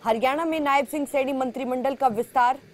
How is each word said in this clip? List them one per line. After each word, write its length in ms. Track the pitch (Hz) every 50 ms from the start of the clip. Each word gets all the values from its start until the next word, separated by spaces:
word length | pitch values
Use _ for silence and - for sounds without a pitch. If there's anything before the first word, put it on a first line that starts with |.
| -
हरियाणा 400 | 233 226 233 208 262 269 302 339
में 140 | 320 320 320
नायब 280 | 294 285 277 285 277
सिंह 180 | - - 311 285
सैनी 260 | - - 277 262 254 277
मंत्रिमंडल 600 | 262 262 254 226 262 269 247 254 254 240 269 277
का 120 | - 277 254
विस्तार 500 | 214 208 240 - - 254 240 240 262 269 - -